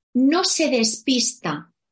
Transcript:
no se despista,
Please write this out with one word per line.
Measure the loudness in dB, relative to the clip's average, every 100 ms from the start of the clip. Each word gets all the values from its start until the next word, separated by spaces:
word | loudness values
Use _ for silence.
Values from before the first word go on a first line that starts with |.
| _ 0
no | 2 2
se | 0 0 0
despista, | 0 0 -2 -2 0 -2 -4 -8 -8 -12 _ _